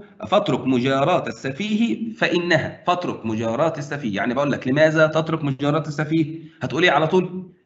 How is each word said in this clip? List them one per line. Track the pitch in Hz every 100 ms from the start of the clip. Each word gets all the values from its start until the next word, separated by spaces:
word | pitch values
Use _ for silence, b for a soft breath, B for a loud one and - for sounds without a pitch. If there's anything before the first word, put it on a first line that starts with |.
| B B -
فاترك | 196 - 123 127
مجاراة | 127 131 135 139 175 117
السفيه | - 135 131 208 208 233 - 233
فإنها، | - 175 175 175 156 - - -
فاترك | 175 - - 113
مجاراة | 110 113 117 160 143
السفيه، | 143 143 107 98
يعني | 113
بقول | 120 -
لك: | 107 131
"لماذا | 147 156 156 156
تترك | 156 156 156
مجاراة | 143 135 143 151 151
السفيه؟" | 147 151 165 151 B B B
هتقول | 131 165
إيه | 175
على | 147 156
طول؟ | 185 180 185 - -